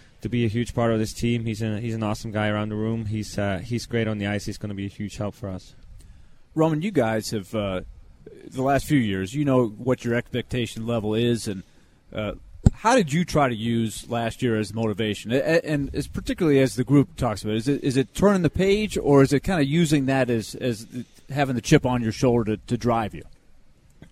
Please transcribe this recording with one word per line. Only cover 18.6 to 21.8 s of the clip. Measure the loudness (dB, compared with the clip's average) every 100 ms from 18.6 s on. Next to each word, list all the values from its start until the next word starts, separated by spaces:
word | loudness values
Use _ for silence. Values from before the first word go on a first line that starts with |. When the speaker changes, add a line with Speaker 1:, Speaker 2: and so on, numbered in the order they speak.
| 2 2 0 -2
Speaker 2:
or | 6 6
is | 8
it | 4
kinda | 0 0
using | 2 2 4 2 2
that | 2 2
as, | 0 -2 -4
as | -4 -4 -8 -12 -12 -18 -8
having | -2 0
the | 0
chip | 2 2